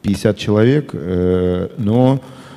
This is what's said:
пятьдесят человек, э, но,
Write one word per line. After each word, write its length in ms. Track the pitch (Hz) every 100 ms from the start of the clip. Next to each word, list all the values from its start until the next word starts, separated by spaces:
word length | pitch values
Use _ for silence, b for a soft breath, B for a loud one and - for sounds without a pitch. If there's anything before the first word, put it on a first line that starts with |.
пятьдесят 360 | 104 98 110 101
человек, 520 | - 104 113 147 147
э, 760 | - 80 90 90 90 90 90 90 -
но, 440 | 101 113 127 135 B B B